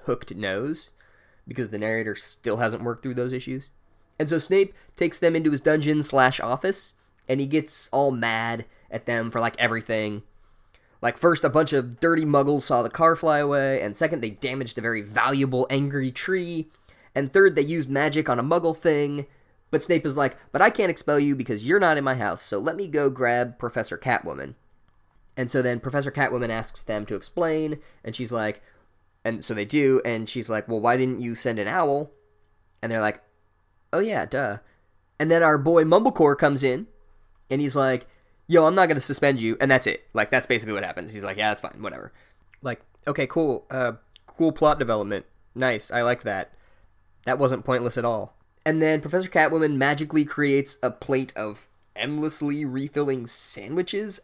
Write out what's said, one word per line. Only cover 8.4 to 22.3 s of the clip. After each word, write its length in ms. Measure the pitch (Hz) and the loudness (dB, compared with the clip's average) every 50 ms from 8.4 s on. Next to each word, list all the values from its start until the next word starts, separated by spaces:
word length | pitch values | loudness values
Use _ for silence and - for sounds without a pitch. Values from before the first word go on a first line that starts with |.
| 113 117 117 113 113 - _ - _ - | -2 -2 -4 -6 -8 -12 _ -20 _ -10
at 140 | - 113 - | -10 -8 -4
them 260 | - 120 117 113 117 | -2 -2 -2 -2 -2
for, 80 | - 120 | -2 0
like, 180 | 117 117 - - | -2 -2 0 0
everything. 640 | 120 117 113 113 113 - 113 110 107 107 104 101 - - - - - _ _ _ _ _ _ _ _ _ _ - | 0 0 0 -2 -4 -2 -2 -2 -2 -2 -6 -8 -12 -16 -20 -20 -20 _ _ _ _ _ _ _ _ _ _ -4
Like, 160 | - 120 - - | -4 -4 -4 2
first, 280 | - 175 165 - - | 4 4 4 4 2
a 40 | 143 | 2
bunch 220 | 123 156 160 - | 2 2 2 4
of 280 | 151 135 123 123 120 - | 2 0 0 -2 -6 -2
dirty 260 | - 165 170 165 160 | 2 2 2 2 2
muggles 380 | 151 143 143 139 143 147 139 - | 4 4 4 4 4 2 0 0
saw 180 | - 135 120 | 2 2 2
the 80 | 117 113 | 0 0
car 260 | - - 165 165 165 | 0 4 4 4 4
fly 240 | 160 - 160 151 147 | 4 2 2 2 2
away, 420 | 147 143 143 139 135 135 135 - | 2 2 2 2 2 2 0 0
and 140 | - 104 107 | -2 -4 -4
second, 260 | - 165 147 165 143 | -2 -2 0 0 -2
they 100 | 117 110 | -4 -6
damaged 460 | 101 - - 127 127 135 127 117 - 120 | -8 -6 -6 -6 -4 -4 -6 -6 -8 -4
a 40 | |
very 200 | 110 117 113 110 | -4 -2 -2 -4
valuable 640 | 101 101 107 120 113 131 139 139 135 131 127 123 127 - | -6 -4 0 0 2 2 2 2 0 2 2 0 0 0
angry 420 | 135 135 143 143 139 143 131 131 | 0 0 0 0 -2 -2 -4 -4
tree, 580 | 127 - - - 190 185 175 170 170 160 156 - _ _ _ _ - _ _ _ - | -6 -6 -4 -2 -2 -2 -2 -4 -6 -8 -8 -8 _ _ _ _ -20 _ _ _ -4
and 180 | 135 143 131 | -4 -4 2
third, 240 | - 196 196 185 151 | 6 6 6 8 6
they 60 | 151 | 4
used 280 | 143 147 165 165 143 127 | 0 0 0 -2 -2 -2
magic 380 | 135 139 147 151 143 156 151 - | 0 0 0 2 2 0 0 0
on 120 | 123 120 | 0 0
a 40 | 123 | 2
muggle 320 | 147 165 175 170 165 156 | 2 2 2 2 0 -2
thing. 520 | - - 170 151 143 147 143 143 143 135 - _ _ _ _ _ _ _ - | 0 2 2 2 2 0 -2 -4 -6 -8 -10 _ _ _ _ _ _ _ -2
But 140 | - 208 208 | -2 -2 0
Snape 220 | - 175 160 - | 2 0 2 2
is 100 | 156 131 | 0 0
like, 220 | 147 143 127 - - - - - | 0 0 0 -2 -4 -18 -6 0
"But 80 | 147 | 4
I 80 | 180 - | 4 4
can't 220 | - - 208 180 | 4 2 0 0
expel 280 | 165 - - - 147 143 | 0 -2 -2 0 2 2
you 160 | 143 143 139 | 2 2 0
because 300 | 131 120 120 120 104 107 | -2 -2 -6 -6 -6 -2
you're 140 | 131 175 202 | 2 2 4
not 180 | 190 170 156 147 | 4 4 2 2
in 60 | 139 | 0
my 120 | 135 131 | -2 -2
house, 260 | 127 107 101 | -2 -2 -4